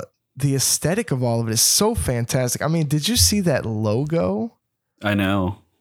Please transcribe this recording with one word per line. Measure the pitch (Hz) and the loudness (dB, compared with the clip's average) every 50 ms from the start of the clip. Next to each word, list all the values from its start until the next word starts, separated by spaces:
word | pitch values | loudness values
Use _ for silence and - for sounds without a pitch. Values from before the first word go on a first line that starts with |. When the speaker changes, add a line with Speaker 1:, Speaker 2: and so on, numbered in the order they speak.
| - - _ _ _ _ - | -6 -12 _ _ _ _ -10
Speaker 1:
the | - 135 143 135 | -2 0 0 0
aesthetic | 135 123 - - - - 147 175 214 233 - | 2 0 0 -2 0 0 -2 0 -2 -2 -2
of | - 127 123 | -2 -2 0
all | 120 117 117 | 0 0 0
of | 117 113 | 0 0
it | 110 | 0
is | 107 | 2
so | - - - - 208 220 233 | 2 2 2 2 2 2 0
fantastic. | 202 - - 127 120 117 117 - 135 127 120 - - - | 0 -2 -2 -2 -2 -2 -2 0 -2 0 0 -2 -2 -2
I | 147 | 0
mean, | 160 170 160 | 0 0 0
did | 139 147 151 143 202 | 0 0 0 0 0
you | 233 | 2
see | 240 - - 208 208 | 2 2 2 2 2
that | 190 170 139 113 - | 2 2 0 0 0
logo? | 113 110 107 110 107 104 120 143 151 165 165 175 185 190 214 226 233 _ _ _ _ _ _ _ _ _ - - | -2 -4 -2 0 0 0 0 -2 -2 -2 0 0 0 -2 -2 -4 -6 _ _ _ _ _ _ _ _ _ -6 -2
Speaker 2:
I | - 104 | 0 2
know. | 101 98 95 101 101 92 92 98 - _ _ _ _ | 2 2 2 2 2 0 0 -2 -6 _ _ _ _